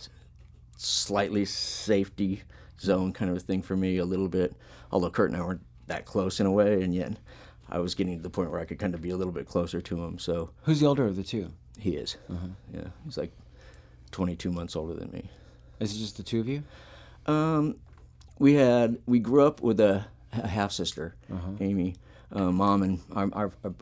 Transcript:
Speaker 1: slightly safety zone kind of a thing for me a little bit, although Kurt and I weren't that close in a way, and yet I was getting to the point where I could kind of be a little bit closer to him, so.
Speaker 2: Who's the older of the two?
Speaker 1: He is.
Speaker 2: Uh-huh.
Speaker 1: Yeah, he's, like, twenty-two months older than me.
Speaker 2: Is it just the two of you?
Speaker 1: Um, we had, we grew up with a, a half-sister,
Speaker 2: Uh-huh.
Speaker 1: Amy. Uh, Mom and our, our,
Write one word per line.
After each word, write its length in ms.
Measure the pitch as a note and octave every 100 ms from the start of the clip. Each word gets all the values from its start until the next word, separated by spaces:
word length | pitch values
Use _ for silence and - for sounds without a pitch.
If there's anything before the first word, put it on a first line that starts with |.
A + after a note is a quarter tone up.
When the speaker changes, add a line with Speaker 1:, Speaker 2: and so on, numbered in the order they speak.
| - - - - - - - -
Speaker 1:
slightly 680 | - - - G2+ G2+ G#2 G2
safety 960 | - - - - G2+ G2 - G2 G2 - - - -
zone 320 | F#2 F#2 F#2
kind 180 | F#2 F#2+
of 60 | F2
a 20 |
thing 220 | - F#2+
for 160 | - F#2+
me 200 | F#2+ F#2
a 80 | F2+
little 220 | F#2 F#2+
bit, 260 | F#2 F2 - - - -
although 180 | G2 F2+
Kurt 220 | - G2
and 80 | F2+
I 40 | F2
weren't 160 | F2+ - - -
that 180 | E2 -
close 340 | G#2+ F#2+ -
in 40 | G2
a 60 |
way, 320 | G2 G#2 G2+
and 100 | F#2
yet 200 | F2+ C#2+ - - - - - -
I 100 | F2
was 160 | F2+ -
getting 220 | F#2 E2+
to 60 |
the 60 | F2
point 220 | - E2+
where 80 | E2
I 60 | E2
could 120 | -
kind 140 | G2+
of 80 | E2+
be 80 | E2+
a 60 | F#2
little 140 | F#2
bit 120 | D#2+ -
closer 320 | F2+ E2+ F2+
to 240 | - E2+
him, 160 | E2+ F2
so. 300 | - E2+ E2+ -
Speaker 2:
Who's 180 | - D3+
the 40 | D3
older 200 | C#3+ A2+
of 100 | F#2+
the 80 |
two? 280 | F#2+ A2+ E2+ E2+ - -
Speaker 1:
He 120 | F#2+ D2+
is. 220 | - - -
Speaker 2:
Uh-huh. 180 | F2+ F2+ F#2+ -
Speaker 1:
Yeah, 140 | E2+ - - D#3
he's, 120 | F#2+
like, 140 | D2+ - - - - - - - -
twenty-two 400 | - F2+ E2+ F#2
months 240 | F2 E2+ E2
older 180 | D#2+
than 180 | E2 -
me. 180 | - F2 - - - - -
Speaker 2:
Is 140 | G#2+ G#2+
it 40 |
just 180 | A2 -
the 60 |
two 160 | G2 A2+
of 80 | A2+
you? 160 | C#3+ D3 - - - - - -
Speaker 1:
Um, 500 | D3+ D#3+ D#3 D3+ - - - - - - -
we 140 | C#3
had, 440 | D3 B2+ A#2+ A#2 A#2 -
we 140 | B2
grew 240 | A2 C#3 C#3+
up 160 | D3
with 180 | A#2+ G#2
a, 260 | G#2 G2 G#2 - -
a 140 | A2+ G#2+
half-sister, 680 | G#2 G2+ - E2+ - E2 - -
Speaker 2:
Uh-huh. 200 | F#2+ F2+ G2+
Speaker 1:
Amy. 360 | G2 G2+ F#2 F#2+ - - -
Uh, 200 | G#2 F2+
Mom 320 | F#2 G2+ G2
and 160 | F#2+ F#2 -
our, 160 | - G2
our, 400 | G2 G#2 - G2+ F2